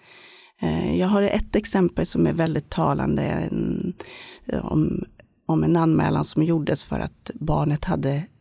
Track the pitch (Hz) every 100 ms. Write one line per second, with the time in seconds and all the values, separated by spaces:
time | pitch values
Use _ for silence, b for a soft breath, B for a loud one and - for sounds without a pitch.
0 | B B B B B _ 165 160 - 175
1 | 185 208 202 208 - 208 - 196 175 -
2 | 165 165 160 160 160 151 - 196 156 135
3 | 135 143 - - - - - - 180 -
4 | B B B B - - - 156 156 -
5 | - - - _ - 160 156 170 165 156
6 | 151 151 147 156 160 165 143 147 - 147
7 | - - - - 151 151 151 147 185 147
8 | 135 143 190 _